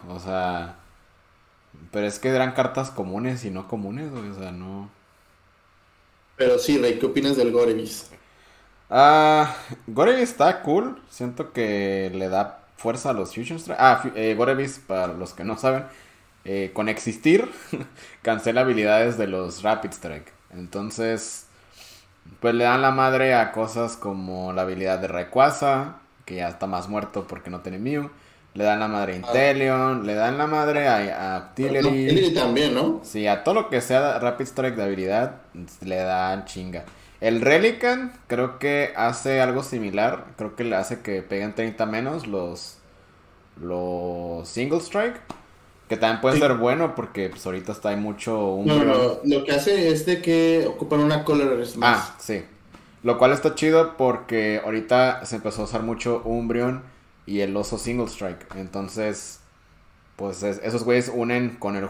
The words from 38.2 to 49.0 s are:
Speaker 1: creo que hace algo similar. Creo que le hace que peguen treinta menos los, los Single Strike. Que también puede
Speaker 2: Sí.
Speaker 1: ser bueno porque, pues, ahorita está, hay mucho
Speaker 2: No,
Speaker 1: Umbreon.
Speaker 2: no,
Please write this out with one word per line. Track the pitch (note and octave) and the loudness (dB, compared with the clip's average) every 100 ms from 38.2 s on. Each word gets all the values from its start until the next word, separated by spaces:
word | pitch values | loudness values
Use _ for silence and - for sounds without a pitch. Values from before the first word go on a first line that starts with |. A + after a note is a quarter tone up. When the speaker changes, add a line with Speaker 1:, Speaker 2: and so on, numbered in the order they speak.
| - | -6
Speaker 1:
creo | A#2+ B2+ - | -2 -2 -2
que | C#3+ C#3+ C#3+ - | -2 0 -2 0
hace | A#2 B2 C3+ C3+ | -2 -2 0 2
algo | B2+ B2+ | 2 0
similar. | C3+ B2 G#2 G2 A#2 - - - | -4 -6 -4 0 0 0 -8 -10
Creo | G#2+ - | -10 -6
que | |
le | A#2 | -2
hace | F#2 - A#2+ | -2 -2 -6
que | - F#2+ | -6 -6
peguen | F2+ G2 G#2 | -4 -6 -4
treinta | G#2 A2+ - A2 | -4 -4 -4 -4
menos | A2 C3 D#3+ A#2+ | -4 -4 -6 -6
los, | G2 F2 E2+ - - _ _ _ _ _ _ _ - | -6 -6 -8 -14 -20 _ _ _ _ _ _ _ -14
los | E2+ F2+ F2+ F2 F2+ F2 F2 E2+ E2 | -6 -4 -4 -4 -4 -6 -6 -8 -8
Single | A#2 C3+ E3 | -6 -2 -2
Strike. | E3+ G3+ A#3 A#3+ - - - - - _ - | -2 -2 -2 -4 -14 -20 -20 -20 -20 _ -6
Que | A2 | 0
también | A2+ A2+ | 0 2
puede | C3 D3 | 2 4
Speaker 2:
Sí. | |
Speaker 1:
ser | C#3+ | 4
bueno | A#2+ A#2+ C#3+ D#3+ | 4 2 2 0
porque, | C#3+ A2+ G2+ F#2 | -2 -6 -4 -6
pues, | - | -6
ahorita | F#2+ F#2 F2+ | -8 -6 -8
está, | G2+ G#2 | -6 -4
hay | G2+ | -2
mucho | G#2 G2+ - | -4 -6 -4
Speaker 2:
No, | A2 G2+ | 0 0
Speaker 1:
Umbreon. | F#2+ G#2 D3+ C#3 | 2 4 4 4
Speaker 2:
no, | B2+ | 4